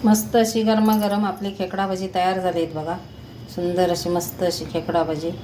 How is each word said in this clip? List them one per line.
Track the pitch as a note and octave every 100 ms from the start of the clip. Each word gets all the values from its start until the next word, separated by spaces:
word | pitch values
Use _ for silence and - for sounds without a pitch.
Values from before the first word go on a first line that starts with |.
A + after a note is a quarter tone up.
मस्त | A3+ G#3+ G#3+ A#3
अशी | A3 A3+
गरमागरम | A3 A3 G#3+ G#3+ G#3 G3+ G#3
आपली | - G3+ G3
खेकडा | F#3 F#3+ G3
भजी | F#3 F#3+ F#3
तयार | F3+ F#3
झाली | F#3 E3+
आहेत | D#3+ D3+
बघा. | D#3 F#3 - - - - - -
सुंदर | F3 F3+ F3+
अशी | E3+ -
मस्त | F3 E3+ -
अशी | F3+ E3+ D#3+
खेकडा | E3+ D#3+ E3+
भजी. | D#3+ D3+ E3 F3+